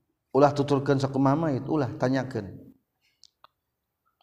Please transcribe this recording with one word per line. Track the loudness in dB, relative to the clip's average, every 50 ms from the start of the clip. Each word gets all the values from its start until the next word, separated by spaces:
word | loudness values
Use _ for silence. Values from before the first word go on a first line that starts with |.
| _ _ _ _ _ _ _
Ulah | 4 4 4
tuturkeun | 4 2 0 0 0 0 2 0 0 0
sakumaha | 0 -2 0 2 2 2 2
mayyit, | 2 0 -2 -2 -4 -4 -4
ulah | -2 -2 -2 -4 -4
tanyakeun. | -2 -2 0 0 -2 -4 -4 -8 -8 -8 -10 -14 -18 -20 -20 -20 _ _ _ _ _ _ _ _ _ _ _ _ _ _ -20 _ _ _ _ _ _ _ _ _ _ _ _ _ _